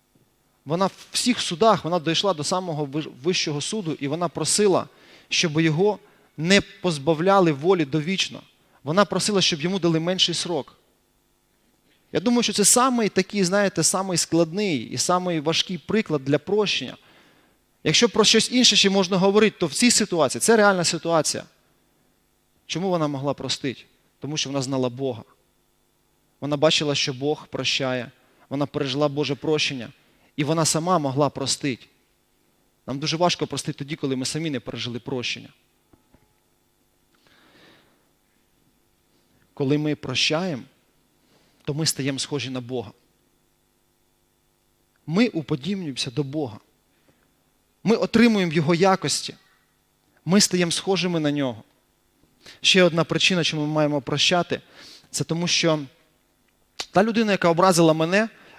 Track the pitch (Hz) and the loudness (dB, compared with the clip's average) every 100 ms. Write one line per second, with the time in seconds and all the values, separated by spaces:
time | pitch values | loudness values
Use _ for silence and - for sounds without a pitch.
0 | _ _ _ _ _ _ 131 170 190 - | _ _ _ _ _ _ -8 -2 -2 -4
1 | - - 240 240 - 165 220 185 156 175 | -8 -4 -2 -2 -4 2 2 2 0 -2
2 | 165 160 202 160 143 185 185 151 143 147 | 0 0 0 -2 -2 -4 -4 -4 -4 -6
3 | 135 123 147 180 - 147 139 220 165 143 | -8 -6 -4 -2 -2 -4 -6 -6 -6 -6
4 | 139 160 170 - 156 - 208 151 - - | -4 -4 -4 -4 -2 2 4 4 0 -10
5 | - - _ - 175 151 165 151 208 190 | -20 -20 _ -2 0 2 2 2 0 -2
6 | - _ _ - 165 196 - - 180 147 | -10 _ _ -8 2 4 2 -4 -4 -2
7 | 135 151 185 196 170 139 160 190 143 156 | 0 0 4 6 4 2 2 2 2 -2
8 | 151 190 - 117 - _ _ _ 131 175 | -2 -4 -4 -8 -18 _ _ _ -4 0
9 | 202 185 - 202 - 160 165 190 170 160 | 0 0 0 0 0 -2 -4 -2 0 0
10 | 165 185 - 165 170 165 - _ _ _ | -2 -2 -2 -2 -4 -4 -6 _ _ _
11 | _ _ _ _ _ _ _ _ _ _ | _ _ _ _ _ _ _ _ _ _
12 | _ - 202 240 220 208 196 247 262 247 | _ -4 0 0 0 0 2 4 2 2
13 | 202 - 185 202 175 196 196 170 156 185 | 0 0 -2 0 0 2 0 0 -2 -2
14 | 196 170 - 165 165 180 208 139 110 123 | -2 -4 0 2 0 0 -2 -2 -4 -6
15 | - 180 180 165 147 160 - 180 - 208 | -2 0 0 -2 -2 -2 -2 -6 -2 -2
16 | - 151 135 143 - 202 196 - 123 - | 0 -4 0 -2 0 0 0 -2 -6 -14
17 | _ _ _ _ _ _ _ _ - 156 | _ _ _ _ _ _ _ _ -2 2
18 | 233 220 208 220 - 247 240 202 196 196 | 2 4 4 4 2 4 4 4 4 2
19 | 180 190 196 202 214 - 165 - 240 - | 2 2 4 4 4 2 -4 2 2 4
20 | 214 175 135 120 - 226 202 190 160 165 | 0 2 2 2 2 6 6 4 0 -2
21 | 165 165 139 - 90 _ _ _ _ _ | 0 0 0 -4 -10 _ _ _ _ _
22 | _ _ _ _ _ _ _ 160 190 175 | _ _ _ _ _ _ _ -6 -2 0
23 | 151 139 139 131 135 - 139 110 - _ | -2 -2 -4 -6 -6 -6 -6 -8 -14 _
24 | _ _ 139 151 135 139 127 135 127 123 | _ _ -8 -6 -4 -4 -2 -2 -2 -2
25 | 135 113 - _ _ _ _ _ _ _ | -6 -8 -14 _ _ _ _ _ _ _
26 | _ _ _ _ 139 147 156 - 151 139 | _ _ _ _ -6 2 4 4 0 0
27 | - 127 143 151 - 131 127 - 135 127 | -2 -4 -4 -4 -6 -6 -4 -2 -2 -4
28 | 117 - _ _ _ 139 143 147 139 131 | -6 -14 _ _ _ -4 -4 -2 -4 0
29 | 147 139 131 139 156 151 - 135 107 - | 0 0 -2 -2 -2 0 -2 -6 -10 -16
30 | _ _ _ - 143 165 151 160 170 180 | _ _ _ -6 -2 0 0 0 2 0
31 | 143 131 143 - 131 - 147 113 - _ | 2 2 0 0 -6 -4 -4 -6 -10 _
32 | _ _ _ _ _ _ _ _ - 135 | _ _ _ _ _ _ _ _ -10 -8
33 | 147 160 175 - 151 139 - - 139 160 | -6 0 0 0 -4 -6 -8 -10 -10 -6
34 | 143 131 127 156 160 131 - 117 113 120 | -4 -4 -4 -6 -6 -6 -8 -10 -8 -10
35 | - 131 120 120 113 _ _ _ _ _ | -8 -6 -6 -8 -12 _ _ _ _ _
36 | _ _ _ _ _ _ _ _ _ _ | _ _ _ _ _ _ _ _ _ _
37 | _ _ _ _ _ _ - _ _ _ | _ _ _ _ _ _ -20 _ _ _
38 | _ _ _ _ _ _ _ _ _ _ | _ _ _ _ _ _ _ _ _ _
39 | _ _ _ _ _ - 135 147 151 143 | _ _ _ _ _ -6 0 0 0 -4
40 | - 123 - 156 185 131 90 _ _ _ | -6 -2 0 0 -2 -6 -10 _ _ _
41 | _ _ _ _ _ _ - 147 160 - | _ _ _ _ _ _ -8 -4 -2 -2
42 | 135 135 - 147 120 127 120 127 104 - | -4 -4 -6 -6 -6 -8 -6 -8 -8 -16
43 | _ _ _ _ _ _ _ _ _ _ | _ _ _ _ _ _ _ _ _ _
44 | _ _ _ _ _ _ _ _ _ _ | _ _ _ _ _ _ _ _ _ _
45 | - 170 240 160 143 151 147 202 165 123 | -4 0 2 0 -4 -4 -4 -6 -6 -6
46 | - 123 139 151 135 107 - _ _ _ | -6 -4 -4 -4 -6 -8 -20 _ _ _
47 | _ _ _ _ _ _ _ _ 175 220 | _ _ _ _ _ _ _ _ 0 0
48 | 185 220 233 214 180 156 151 170 190 190 | 2 4 6 4 2 0 2 4 4 4
49 | 143 - - - _ _ _ _ _ _ | 0 -4 -6 -14 _ _ _ _ _ _
50 | _ _ - 196 - 185 170 - - 190 | _ _ 0 2 4 2 0 -2 -2 0
51 | 180 170 147 143 135 113 - _ _ _ | 0 0 0 0 -2 -4 -14 _ _ _
52 | _ _ _ _ - - - 190 180 165 | _ _ _ _ -20 -4 2 4 4 4
53 | 156 160 - 185 156 156 151 151 151 147 | 0 0 0 2 0 -2 -2 0 0 0
54 | 127 147 - 175 170 - - - - - | -4 -2 2 0 0 -6 -8 -20 -20 -20
55 | _ - 147 170 170 - 170 156 135 - | _ -8 -4 -4 -2 0 2 0 -2 -14
56 | _ _ _ _ _ _ _ - - 175 | _ _ _ _ _ _ _ -16 -2 2
57 | 220 226 214 185 175 165 190 170 165 156 | 2 2 0 2 2 4 4 6 6 4
58 | 160 190 220 - - | 2 2 0 -6 -20